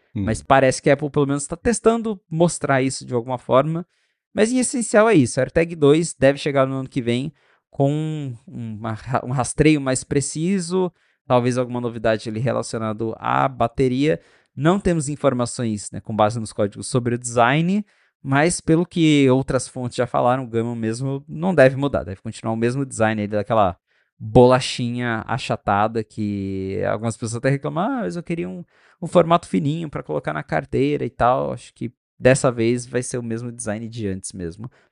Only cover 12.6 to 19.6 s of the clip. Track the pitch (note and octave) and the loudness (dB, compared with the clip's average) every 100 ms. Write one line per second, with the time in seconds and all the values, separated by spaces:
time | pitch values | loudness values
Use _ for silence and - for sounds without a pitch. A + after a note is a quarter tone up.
12.6 | - A#2 A2 A2 A2+ - A#2+ B2+ C#3 B2 | -4 -4 -4 -4 -6 -6 -2 0 0 0
13.6 | A#2 - C3 B2+ D3 E3+ _ _ _ C3 | -2 0 0 2 0 -2 _ _ _ -2
14.6 | D#3 G3 F#3+ E3 C#3 C#3+ C#3 B2 A#2 - | 0 2 0 -2 -2 -2 0 0 -2 -2
15.6 | A#2 G#2 - G#2+ - G#2+ G#2+ A#2+ G#2+ - | -4 -4 -8 -12 -6 2 2 2 -6 -4
16.6 | G#2 G#2+ - C3 A#2+ A#2+ A#2+ A#2+ A#2 D3 | -4 -4 -4 -2 -2 -4 -2 2 4 4
17.6 | E3+ G3+ - _ _ _ C#3 C#3 E3 - | 2 0 -4 _ _ _ 0 2 2 0
18.6 | - D#3+ F3+ E3+ D#3 D3 C3 C3 C3+ B2+ | 0 0 2 2 4 6 6 4 2 -2